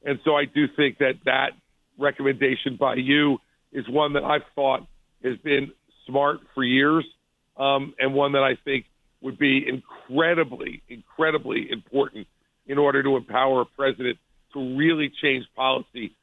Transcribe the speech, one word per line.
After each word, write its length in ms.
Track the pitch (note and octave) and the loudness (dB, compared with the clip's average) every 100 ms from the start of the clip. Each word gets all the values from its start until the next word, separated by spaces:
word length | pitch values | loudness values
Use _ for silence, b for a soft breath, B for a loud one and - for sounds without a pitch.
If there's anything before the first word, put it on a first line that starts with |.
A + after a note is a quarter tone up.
| C#3+ | -6
And 140 | C#3 | -2
so 120 | - D3 | 2 2
I 100 | C#3+ | 0
do 220 | C#3+ C#3+ | 0 0
think 320 | - C#3+ A2 | 2 0 2
that 160 | C3+ C3 - | -2 0 0
that 260 | C3 C3 - _ _ _ - | 0 -2 -6 _ _ _ -2
recommendation 800 | C#3 C3+ C3+ C3 C#3 B2+ - A#2+ | -2 0 -2 2 0 0 -4 0
by 180 | B2+ B2 | 0 0
you 460 | B2+ C#3+ D3 C3 _ _ _ | 2 4 4 2 _ _ _
is 160 | C3+ A2+ | -12 -4
one 240 | C3+ D3 | 0 0
that 100 | C#3+ | 0
I've 220 | C3+ D3 - - | 0 -2 -2 -2
thought 320 | C3+ C3 - - _ _ | 0 0 -6 -20 _ _
has 140 | C3 A#2 | -6 -6
been 320 | D#3 C#3 C#3 - _ _ - | -2 -2 -2 -12 _ _ -4
smart 340 | C3 C#3+ D#3+ _ | 0 0 -2 _
for 100 | - | -4
years, 400 | B2 C3 C#3+ D#3+ - _ _ _ _ - | 2 4 4 2 -2 _ _ _ _ -4
um, 360 | C#3 C#3 C#3 - | 0 0 -2 -4
and 140 | C3+ | -2
one 200 | C#3 C#3 | 0 2
that 100 | C#3 | 2
I 120 | C3+ B2 | 2 0
think 220 | - C3+ - _ _ _ | -4 -6 -6 _ _ _
would 180 | C3 B2+ | -12 -2
be 300 | C#3+ C3+ - | 2 2 0
incredibly, 1160 | C3 - - - C3 E3 E3+ D3+ C3 - - _ | -8 -10 -20 -6 0 2 2 0 -4 -12 -12 _
incredibly 840 | A#2+ - - D#3 D#3 B2 - C#3+ | -20 -20 -2 0 0 -2 -6 -6
important 580 | A#2+ - C3+ E3 G#2+ - _ _ _ - | -10 -6 -2 -2 -4 -18 _ _ _ -6
in 100 | C#3 | 0
order 260 | C#3+ C#3 | 2 2
to 140 | C#3 C3+ | 0 -2
empower 440 | B2+ B2+ C3+ C3 | -2 -2 0 0
a 40 | A#2+ | -2
president 520 | - C3+ - B2 - _ _ _ | -2 -4 -2 -6 -6 _ _ _
to 240 | C#3+ C3 C3 | -10 -6 0
really 340 | D#3+ D#3+ D3 - | 2 2 -2 -2
change 240 | D3+ C3 A#2 - | -2 -2 -6 -4
policy 600 | C3 C3 - B2 G#2 _ | 0 0 -4 -12 -12 _